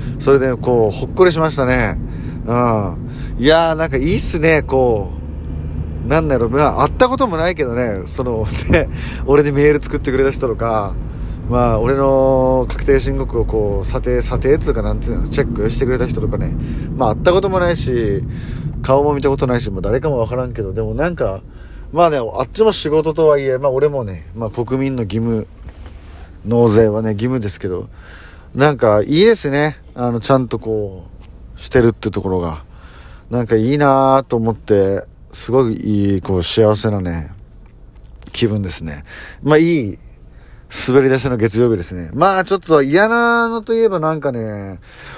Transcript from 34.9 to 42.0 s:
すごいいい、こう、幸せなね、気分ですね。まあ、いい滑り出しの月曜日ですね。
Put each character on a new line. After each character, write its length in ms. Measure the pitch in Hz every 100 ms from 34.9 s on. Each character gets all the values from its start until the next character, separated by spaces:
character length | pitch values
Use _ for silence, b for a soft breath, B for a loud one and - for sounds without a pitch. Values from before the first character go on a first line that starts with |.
| 98 - - -
す 200 | - -
ご 160 | 127 120
い 60 |
い 420 | 110 107 104 101 95
い、 20 |
こ 140 | - 92
う、 60 |
幸 320 | 82 - 107
せ 160 | 107 113
な 100 | 101
ね、 320 | 87 85 76 - - - - - - - - - -
気 140 | - 117
分 140 | 107
で 80 | 92
す 120 | -
ね。 220 | 80 73 - B B B
ま 120 | 143
あ、 40 | 151
い 320 | 170 165 104
い 60 | - - - - - b b b - -
滑 120 | 131
り 80 | 131
出 100 | 131
し 100 | 131
の 80 | 120
月 240 | 113 107
曜 100 | 120
日 60 | 104
で 60 |
す 120 | 85
ね。 160 | 90